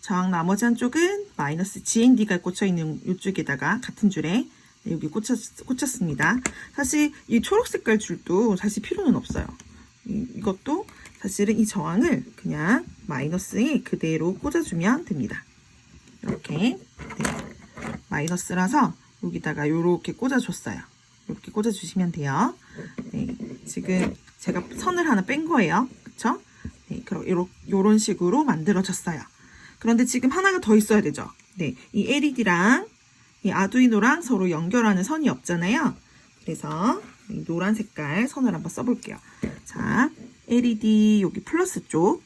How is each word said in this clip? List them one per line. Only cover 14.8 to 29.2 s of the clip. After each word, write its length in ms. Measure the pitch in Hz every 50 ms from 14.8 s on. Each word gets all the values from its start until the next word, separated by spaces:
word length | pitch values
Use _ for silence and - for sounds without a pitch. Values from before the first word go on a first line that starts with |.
| 165 202 254 311 339
됩니다. 380 | - 185 143 120 - - - - _ _ _ _ _ _ - _ _ - - _ - - - -
이렇게, 340 | - - - - - 151 156
네, 220 | 196 254 370 381 - _ _ - - - - - - - - - - - - - - - - - - - - - - _
마이너스라서 840 | - 147 143 165 175 180 - - 180 180 185 190 277 302 262 165 165 _ _ _ _ _ -
여기다가 460 | 175 170 175 170 160 147 147 147 147
요렇게 440 | 156 165 165 175 175 165 - - 160
꽂아줬어요. 680 | - - 262 277 254 - - 175 - - - 104 - - - _ _ _ _ _ _ _ -
요렇게 220 | 165 - - -
꽂아주시면 640 | 180 214 208 233 208 190 - 165 - 196 185 170 165
돼요. 420 | 165 143 139 135 151 220 311 359 - - - - - - - - - - -
네, 160 | - - - - - - - - - - -
지금 500 | - - - - - 185 185 - - - - _ - _ _
제가 240 | - - - - - - - -
선을 320 | - 359 359 349 349 320
하나 160 | 269 196 185
뺀 200 | - 269 294 320
거예요. 440 | 311 339 269 196 156 160 196 254 - - - _
그쵸? 380 | - - - - 226 294 - - _ _ - - - - - _ _
네, 140 | - 247 -
그럼 240 | - 190 160 - -
요러-, 220 | 180 175 185 185 - - - -
요런 280 | 180 196 190 214 214 214
식으로 480 | 214 - 196 - 180 175 185 269 311
만들어졌어요. 760 | 269 190 160 156 180 202 180 190 - 180 - - 180 165 143